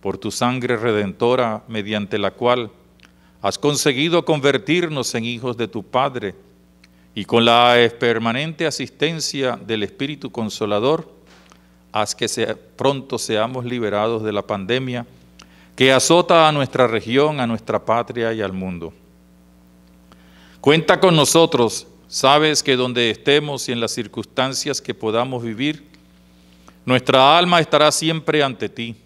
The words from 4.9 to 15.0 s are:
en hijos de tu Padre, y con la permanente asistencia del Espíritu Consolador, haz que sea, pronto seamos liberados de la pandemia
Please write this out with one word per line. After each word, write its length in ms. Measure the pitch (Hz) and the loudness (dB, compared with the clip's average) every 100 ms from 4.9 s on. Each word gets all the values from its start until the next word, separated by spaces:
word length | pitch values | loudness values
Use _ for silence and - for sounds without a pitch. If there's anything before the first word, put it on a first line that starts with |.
| 151 120 | -4 -6
en 120 | 120 117 | -6 -6
hijos 320 | 120 127 113 | -6 -8 -6
de 100 | 110 | -6
tu 140 | 110 | -6
Padre, 520 | 95 123 139 123 104 87 _ _ _ _ _ _ _ | -4 -2 -2 -4 -10 -10 _ _ _ _ _ _ _
y 100 | - | -12
con 200 | 95 117 | 0 4
la 320 | 117 117 120 120 117 117 | 6 6 6 6 4 2
permanente 680 | 123 113 117 117 156 160 160 | 0 0 -2 -2 -6 -4 -4
asistencia 920 | - 127 _ 151 165 139 143 131 117 | -4 -10 _ -4 -4 -6 -4 -4 -4
del 280 | 95 113 | -6 -4
Espíritu 480 | 101 - 139 151 131 | -4 -6 -10 -8 -12
Consolador, 760 | 107 110 - 104 104 120 160 - _ _ - _ _ _ _ _ | -8 -8 -6 -2 0 0 -2 -4 _ _ -20 _ _ _ _ _
haz 220 | 107 104 | -4 -4
que 120 | - 117 | -4 -6
sea, 300 | - 113 110 - - | -4 -4 -6 -12 -4
pronto 420 | 131 139 - 120 | -2 -2 -6 -8
seamos 460 | - 110 113 127 | -4 -2 -2 -6
liberados 600 | 123 123 110 104 110 117 | -8 -4 -4 -2 -2 -2
de 80 | 110 | -4
la 100 | 104 | -6
pandemia 640 | - 104 95 123 131 123 | -4 -6 -4 -4 -4 -8